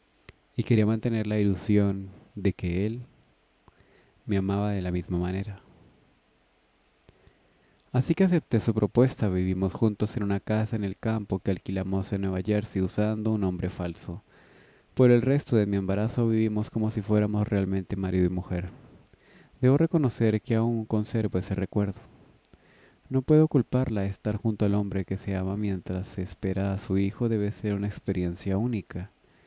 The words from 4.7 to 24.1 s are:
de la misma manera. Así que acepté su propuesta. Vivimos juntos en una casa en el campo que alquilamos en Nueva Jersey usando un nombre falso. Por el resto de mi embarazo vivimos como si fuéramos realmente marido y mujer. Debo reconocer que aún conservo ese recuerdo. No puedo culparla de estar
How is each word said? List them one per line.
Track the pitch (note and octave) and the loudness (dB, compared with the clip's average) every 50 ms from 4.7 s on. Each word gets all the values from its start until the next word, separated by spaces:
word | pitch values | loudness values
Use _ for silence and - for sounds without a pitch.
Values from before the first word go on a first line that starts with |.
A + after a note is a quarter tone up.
de | G2+ G2 | -2 -2
la | F2+ F2+ | -2 -2
misma | F2+ F2+ E2+ - F2+ F2 | -2 -2 -2 -2 -2 -2
manera. | F2+ F2+ F#2 G2 G2 G#2+ G2 - - - - - _ _ _ _ _ _ _ _ _ _ _ _ _ _ _ _ _ _ _ _ _ _ _ _ _ - _ _ _ _ _ _ _ _ _ _ _ _ _ _ _ _ - | -2 -2 -2 -4 -6 -6 -10 -14 -16 -20 -20 -20 _ _ _ _ _ _ _ _ _ _ _ _ _ _ _ _ _ _ _ _ _ _ _ _ _ -20 _ _ _ _ _ _ _ _ _ _ _ _ _ _ _ _ -2
Así | B2+ - - E3 | 0 0 0 2
que | - F#3+ | 2 4
acepté | F3+ F3 D#3+ - - - G#2+ | 4 4 2 2 2 0 0
su | - A#2+ G#2 | 2 0 2
propuesta. | A2 G#2 G2 - C3 C3 C3 - - A#2 G2+ | 2 0 2 4 4 4 4 2 0 0 0
Vivimos | F#2 F#2 F#2 F#2 F#2 F#2 F#2+ F2+ | 2 0 0 0 0 0 0 -2
juntos | - - A2+ A2 G#2 - G#2+ G#2 - - | 0 0 0 0 0 0 -4 -4 -2 -2
en | G#2 | -2
una | G2+ G2+ G2 | -2 -2 -2
casa | - - G#2+ G#2+ A2 - A#2 | -2 -2 0 0 0 -2 -2
en | G#2+ G2+ | -4 -4
el | G2 - - | -4 -6 -4
campo | - A2 A2+ A2 G2+ - F#2+ F#2+ | -4 -4 -2 -4 -4 -4 -4 -4
que | - G2+ | -2 -2
alquilamos | F#2 - - - F#2+ F#2+ F#2 F#2+ F#2+ G2 F#2 - | -4 -4 -4 -6 -4 -4 -4 -2 -2 -4 -2 -2
en | G#2 G2 G2 | -4 -4 -2
Nueva | F#2+ F#2+ F#2+ | -2 -2 -2
Jersey | F2+ G#2+ G#2 G#2 G#2 - - F#2+ | 0 0 0 0 -2 -2 -2 -2
usando | F#2+ F#2 - G#2 G#2+ G#2+ A2 A2 G#2+ A2 | -2 0 0 0 0 0 -2 -2 -2 -2
un | A2 G#2+ | 0 0
nombre | G2 F#2 F#2 F2 F#2 F#2 | 0 -2 -2 -2 -4 -6
falso. | - - F2 F2 E2+ - - E2+ E2+ G#2 - _ _ _ - _ - - - _ _ _ _ _ _ | -4 -6 -6 -6 -8 -8 -10 -12 -12 -12 -14 _ _ _ -20 _ -20 -20 -20 _ _ _ _ _ _
Por | - B2+ B2 | 4 6 8
el | B2 A#2 | 6 6
resto | A#2 C3 C#3 D3 - - B2 | 4 2 0 0 0 2 2
de | A2 G#2 | 2 2
mi | G2+ G2+ G2 | 2 0 0
embarazo | F#2+ F#2 G2 G2+ G#2+ A2 - B2 A#2 A2+ | 0 0 0 0 -2 -2 0 0 0 2
vivimos | A2 A2 A2+ A2 G#2+ G#2+ G#2 - | 2 2 2 0 0 -2 -4 -4
como | - A2+ G#2+ G#2+ | -2 -2 -2 -2
si | - A2 | -2 -4
fuéramos | G2 - G#2+ G#2 G#2 G#2 G#2 G#2 G2+ - | 0 2 2 2 4 2 2 0 0 2
realmente | G#2+ G2 G2 F#2+ G2 F#2+ F2+ - G2+ | 2 2 2 2 0 -2 -2 -4 -4
marido | F#2+ F#2+ F#2 F#2 F#2 F2+ | -4 -2 0 2 2 2
y | F2 | 2
mujer. | F#2 F2+ F2+ - F#2 F2 F2+ F2 - - - - - - - _ _ _ _ _ - - - _ _ _ | 2 -2 -4 -4 -4 -4 -6 -6 -10 -16 -20 -20 -20 -20 -20 _ _ _ _ _ -20 -20 -20 _ _ _
Debo | B2+ B2+ C3+ D3 | 4 4 4 4
reconocer | D#3+ - - D#3+ C#3+ A#2+ - - A#2 A2 G#2+ G#2 | 4 2 2 2 2 0 2 2 2 2 2 2
que | - - A#2 | 0 0 0
aún | A2+ A2+ A#2 A#2 A2+ A2 | 2 2 2 0 -2 -2
conservo | - A2 G#2+ G#2+ - - A2+ G#2+ G2 - F#2 | -2 -2 -2 0 0 -2 -2 -2 0 -2 -2
ese | F2+ - G2 | -2 -2 -2
recuerdo. | F#2 F#2+ - - G#2 G2+ G2 - - - - - - - - _ _ - - - _ _ _ _ _ _ _ _ _ - - | -4 -4 -2 -2 -2 -2 -2 -4 -8 -14 -20 -20 -20 -20 -20 _ _ -20 -20 -20 _ _ _ _ _ _ _ _ _ -8 -4
No | C3 C3 | -2 0
puedo | B2+ - D#3 D#3 D#3 D3+ | 2 6 6 6 6 6
culparla | - C3+ A2+ - - B2+ C3 - A2 G2+ | 4 2 2 2 0 0 0 0 0 -2
de | G2 | -2
estar | G2+ | -2